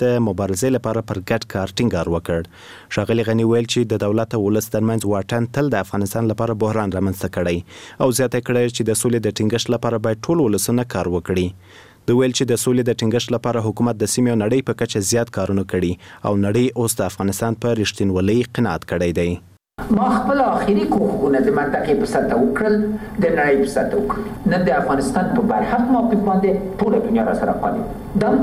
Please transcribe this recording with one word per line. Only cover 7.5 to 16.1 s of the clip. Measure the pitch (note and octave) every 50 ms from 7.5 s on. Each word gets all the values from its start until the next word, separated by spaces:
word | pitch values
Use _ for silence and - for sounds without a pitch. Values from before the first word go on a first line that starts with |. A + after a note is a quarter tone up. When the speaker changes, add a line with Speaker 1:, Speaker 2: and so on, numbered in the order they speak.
| F2 F2 - - - - - - - - C#3
Speaker 1:
او | C3 A#2+ C3
زیاته | C3 A#2+ B2 B2 B2 -
کړی | B2 A#2+ A#2+ B2 B2
چې | - A2+ A2
د | A2 - -
سولې | B2 A#2 A#2 A2 G#2+
د | G2 -
ټینګښت | A2 G#2+ A2+ A2+ - - A#2+
لپاره | A2+ - A#2 A#2 A2 A2 A2+
باید | A2 A2 -
ټول | - E3+ E3+ C#3 A2
ولسونه | G2+ G2 - - A#2 B2 B2 B2 -
کار | F#2+ F2 F2+ F2
وکړي. | F2 E2 - F#2 F#2 F2+ F2+ - - - - - - - - - _ - -
د | A#2 B2
ویل | C3 C3 A#2+
چې | - C#3 A#2+ A#2+
د | G#2+ -
سولې | B2+ B2+ B2 A#2+ B2
د | A2+ -
ټینګښت | A#2 A2 A2+ B2 - - B2 A#2
لپاره | - B2 A#2 A#2 G#2+ A2
حکومت | G2+ - A#2+ A#2+ A2+ G#2 A2
د | G2 -
سیمې | B2 B2 A#2+ A#2
او | A2 G#2
نړۍ | G#2+ B2 C3+ C3 -
په | A2+ - A#2+
کچه | A2+ - A2 F#2+ - A#2+
زیات | A#2 A#2 - - G2+
کارونه | F#2+ F#2+ G2 G2 F#2+ F#2+ -
کړي | F#2 F2+ F2 F2 - - -